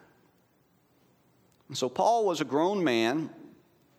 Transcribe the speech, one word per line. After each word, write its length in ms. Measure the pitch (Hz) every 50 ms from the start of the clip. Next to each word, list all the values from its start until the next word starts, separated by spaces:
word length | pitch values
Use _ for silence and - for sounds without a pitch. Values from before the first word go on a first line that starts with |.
| - _ _ _ _ _ _ _ _ _ _ _ _ _ _ _ _ _ _ _ _ _ _ _ _ _ _ _ _ _ _ _ _ -
And 80 | 143
so 120 | - 135 123
Paul 360 | - - 190 214 233 233 214
was 160 | 196 165 147
a 40 | 156
grown 380 | 123 131 147 165 185 208 202 170
man 460 | 139 120 113 113 117 135 160 156 - - - - - - - _ _ _ _ _ _ _